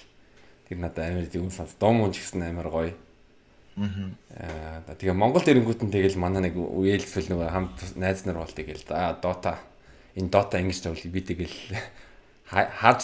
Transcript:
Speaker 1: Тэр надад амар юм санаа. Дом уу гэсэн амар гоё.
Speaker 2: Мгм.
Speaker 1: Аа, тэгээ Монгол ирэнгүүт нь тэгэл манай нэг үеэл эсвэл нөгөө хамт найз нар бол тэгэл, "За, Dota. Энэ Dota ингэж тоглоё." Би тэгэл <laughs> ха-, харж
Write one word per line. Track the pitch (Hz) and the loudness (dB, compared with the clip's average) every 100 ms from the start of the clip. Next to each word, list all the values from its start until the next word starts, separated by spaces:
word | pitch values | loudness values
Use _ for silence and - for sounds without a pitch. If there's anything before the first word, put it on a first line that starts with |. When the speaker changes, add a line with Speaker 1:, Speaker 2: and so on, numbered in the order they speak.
| - _ _ - - _ _ | -18 _ _ -20 -20 _ _
Speaker 1:
Тэр | 87 | -6
надад | 87 82 | -6 -4
амар | 82 90 82 90 | -4 -2 -4 -4
юм | 90 | -6
санаа. | 92 80 - | -6 -12 0
Дом | 104 117 | 4 4
уу | 104 | 2
гэсэн | - - 92 85 | -2 -6 -6 -4
амар | 85 82 | -6 -4
гоё. | 80 82 92 - _ _ _ _ _ _ - | -2 -2 -6 -18 _ _ _ _ _ _ -6
Speaker 2:
Мгм. | 101 98 95 - - - | -4 -4 -8 -12 -16 -12
Speaker 1:
Аа, | 85 80 78 82 - - | -10 -10 -10 -12 -14 -4
тэгээ | 95 92 | 0 4
Монгол | 110 165 | 4 6
ирэнгүүт | 170 127 113 113 | 6 6 6 0
нь | 107 | 0
тэгэл | 98 95 95 | 4 4 4
манай | 87 95 92 | 0 2 0
нэг | 87 | 0
үеэл | 82 87 95 98 | -2 2 2 2
эсвэл | - 101 90 | 0 -4 -2
нөгөө | 87 85 | -2 0
хамт | 90 90 - - - | -2 -4 -6 -10 -4
найз | 92 92 | -2 -2
нар | 98 85 | -4 -6
бол | 80 | -6
тэгэл, | - 78 78 - | -10 -10 -12 -6
"За, | 78 87 80 | -2 -2 0
Dota. | 90 90 95 82 - - - - - 92 | -2 -2 -4 -4 -10 -20 -20 -20 -14 -6
Энэ | 92 | 2
Dota | 101 101 92 | 2 2 0
ингэж | 92 90 | 0 -2
тоглоё." | 90 80 87 | -4 -6 -6
Би | 90 | -6
тэгэл | 92 87 85 - - 98 - - | -4 -6 -6 -8 -8 -8 -8 -16
<laughs> | - - - _ - | -20 -20 -20 _ -2
ха-, | 95 - | 2 2
харж | - 113 127 | 6 6 6